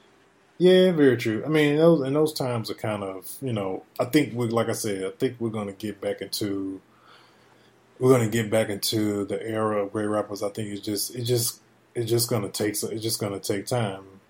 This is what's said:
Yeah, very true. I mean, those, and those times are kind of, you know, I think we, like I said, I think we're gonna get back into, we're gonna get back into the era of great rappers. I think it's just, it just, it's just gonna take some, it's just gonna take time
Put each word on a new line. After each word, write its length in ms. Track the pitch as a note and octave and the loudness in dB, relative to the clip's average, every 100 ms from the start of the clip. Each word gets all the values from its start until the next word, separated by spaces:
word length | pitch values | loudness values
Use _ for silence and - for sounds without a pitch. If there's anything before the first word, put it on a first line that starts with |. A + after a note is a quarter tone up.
| _ _ _ _ _ - | _ _ _ _ _ 4
Yeah, 360 | F3+ F#3 F#3 | 6 8 6
very 240 | E3 C#3 A#2+ | 6 6 6
true. 260 | A#2 G#2+ | 2 -2
I 60 | C#3+ | 0
mean, 260 | D#3 D3 D3 | 2 4 6
those, 240 | E3 D#3+ | 6 6
and 140 | C3 D3 | 4 0
those 160 | D#3 | 0
times 400 | - C3 A#2+ G#2 | 0 -2 -2 -4
are 40 | - | -6
kind 280 | A2+ G#2 | -4 -4
of, 260 | G2 F#2+ - - | -6 -8 -14 -10
you 100 | C3 | -6
know, 320 | G#2+ F#2+ F#2 - - | -4 -4 -6 -8 -6
I 60 | A#2+ | 2
think 280 | D#3 B2+ | 2 2
we, 140 | A#2 A#2 | -2 0
like 220 | A2+ A2+ | 0 0
I 40 | |
said, 300 | G#2+ A2 F#2+ | -2 -4 -4
I 60 | F#2+ | -6
think 260 | - C3 A#2+ | -2 -4 -2
we're 100 | A#2 | -6
gonna 240 | G#2+ G2+ | -4 -8
get 260 | G2 G#2+ F#2+ | -8 -10 -6
back 220 | G2+ G2+ | -6 -6
into, 580 | F#2+ - G2+ G2 F#2+ F#2+ - _ _ - _ _ _ _ _ _ _ - | -8 -6 -4 -4 -6 -10 -16 _ _ -20 _ _ _ _ _ _ _ 2
we're 120 | B2+ | 4
gonna 180 | C3 A2+ | 6 4
get 200 | A2+ G#2 | 0 0
back 200 | A2 G#2 | 0 0
into 560 | G2 - A2+ G#2+ G2+ G2 | -2 -2 0 0 -2 -4
the 200 | G2 A2+ | -6 -4
era 380 | A2 G#2+ G#2 | -2 -2 -2
of 80 | G2+ | -2
great 140 | A2 G#2 | -4 -2
rappers. 360 | G#2 G2+ G2+ | -2 -4 -6
I 80 | G2+ | -6
think 200 | A2+ G2+ | -6 -8
it's 160 | G2+ G#2+ | -8 -6
just, 280 | G2+ - | -4 -6
it 100 | B2 | -6
just, 360 | A#2 B2 A#2 - _ _ _ | 0 0 0 -6 _ _ _
it's 160 | - A2 | -6 0
just 200 | A#2 A#2 | 0 2
gonna 180 | A#2 G2 | -2 -2
take 300 | - G#2+ G#2 | -2 -2 -2
some, 140 | A2 | -6
it's 100 | A2 | -6
just 160 | A2 - | -6 -4
gonna 200 | G#2 G2 | -4 -4
take 260 | - G2+ - | -4 -4 -2
time 400 | B2 G#2+ F#2+ F#2+ G2 | -2 -2 -6 -14 -20